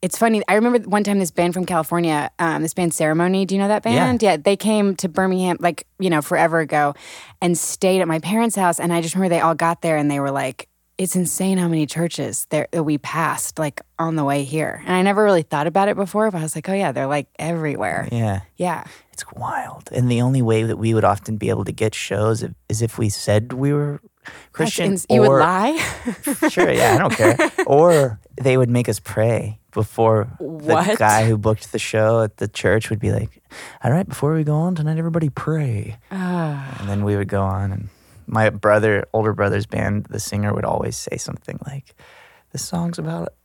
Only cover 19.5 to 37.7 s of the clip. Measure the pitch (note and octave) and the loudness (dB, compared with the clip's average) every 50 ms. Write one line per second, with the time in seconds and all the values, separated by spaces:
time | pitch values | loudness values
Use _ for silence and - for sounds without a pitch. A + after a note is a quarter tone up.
19.5 | - - - - - - - - - - B2 B2 A#2+ A#2 A#2+ B2+ C3+ C3+ B2 A2+ | -6 -6 -8 -8 -12 -16 -18 -6 -2 0 2 2 2 2 2 2 2 2 2 4
20.5 | A2+ A2 A2 A2+ - - G#2+ A2+ A2+ A2 G#2 G2 G2 G2+ - - A2 G#2 G#2 A2+ | 2 2 2 0 -2 -2 0 2 2 4 4 4 2 2 -2 -8 -6 -4 -2 -2
21.5 | G#2 A2 G#2+ - - - G#2+ A2 - - - - - G#2+ G#2+ A2 A2+ G#2 A#2 A#2 | -2 -2 -2 -6 -4 -2 -2 -2 -2 -4 -8 -4 -2 0 0 0 0 -2 -4 -8
22.5 | - _ _ _ G#2+ A2 A#2 A2+ - - - G#2+ G#2 - - - G2+ G#2+ A2 B2 | -10 _ _ _ -4 -4 -4 -4 -2 -2 -2 -2 -2 -4 -2 0 0 0 0 -2
23.5 | B2+ B2+ C3+ C#3+ D3 D3 D3 D3 C#3+ C#3+ _ - _ _ _ - - - - _ | -6 -2 0 0 0 0 -2 -2 -6 -8 _ -20 _ _ _ -20 -20 -20 -20 _
24.5 | _ - D#3+ G#3+ - - - G3+ G3 F3+ - - - B2 - - C3+ C3+ D3 E3 | _ -4 -2 -2 -2 -2 0 0 0 -2 0 2 4 6 6 6 6 6 4 4
25.5 | F3+ F#3 G3+ B3 D#4 E4 D4+ - - - - B3 G3+ - - - C#4 - - D#4+ | 2 2 2 0 0 -2 -4 -6 -6 -8 -8 -8 -8 -6 -4 -4 -4 0 0 0
26.5 | - - - - C3 A#2+ - - - - - - - - A2+ A2 - - D#4+ - | 2 2 2 2 4 4 4 4 4 4 2 2 2 4 4 4 4 4 0 -2
27.5 | - - F#4+ - C#3 C#3+ D#3+ F3 E3+ D#3 C#3 C3 A2 - _ - - - B2+ C3+ | 0 -2 0 4 6 6 6 8 6 6 4 2 0 -6 _ -18 -12 -2 0 2
28.5 | B2+ C3 C3 A#2 A#2+ B2 A#2+ - A2 - - - - - A2 A#2 A#2 G#2+ - G#2 | 4 4 4 4 4 2 2 0 -2 -4 -6 -6 -2 0 2 2 2 0 -2 -4
29.5 | G#2+ - _ _ _ G#2+ A2 - - - A2+ A2+ A2 G#2+ G2+ B2 - - F3+ - | -8 -10 _ _ _ -4 -4 -2 0 2 4 4 4 4 2 -2 -6 -10 -10 -10
30.5 | E3 D#3 D3 D#3 - D#3 F3 F3+ G#3+ - A2 G#2+ G#2 A2 A2 A2+ A2+ G#2+ G2+ A2 | -10 -8 0 2 2 2 4 2 2 4 4 4 6 6 4 4 2 2 2 0
31.5 | A2 G#2+ - - - A2+ - - - A2 A2 A2 A2+ A#2 A2+ G#2+ - - - G#2+ | 0 0 -4 -8 -6 -6 -6 -2 0 2 4 4 4 4 2 0 -2 -4 -6 -6
32.5 | _ - - G#2+ F2+ A2 A2+ - A2+ G#2+ A2 G2+ G#2 G#2+ - - - - _ _ | _ -2 2 2 2 2 2 -2 -4 -2 -2 -2 -2 -2 -4 -6 -10 -16 _ _
33.5 | - - - - - - - B2 A#2+ E3+ G3 F#3 C3 - - C#3+ D#3 D#3+ D#3 D3 | -20 -20 -18 -18 -20 -4 -2 0 0 0 0 -2 -6 -4 -2 0 0 0 0 0
34.5 | D3+ D3+ D#3+ F3+ F#3 E3 D3+ D3+ D#3+ D#3+ E3 E3+ D#3+ E3+ E3 D3 C3 - - - | 0 0 0 0 -2 -2 -2 -2 -2 -2 -2 -2 -2 0 -2 -2 -4 -4 -4 -4
35.5 | D#3 D#3+ D3+ C3+ A#2 G2+ - G#2+ G#2+ - _ _ - F#3+ F#3 F3+ F3+ F3 E3 D#3 | -2 -2 -2 -2 -2 -4 -6 -8 -12 -16 _ _ -8 -6 -4 -4 -2 -2 -2 -4
36.5 | D3 C#3 C#3 C3+ C3 - G2 G2+ G2+ G2+ G2+ G2+ G#2 G2+ G2+ - - G2 G2 F#2+ | -6 -8 -10 -12 -12 -10 -8 -6 -4 -2 0 0 0 0 -2 -2 -2 -2 0 0
37.5 | F#2+ F#2+ G2 G2 | -2 -2 -2 -4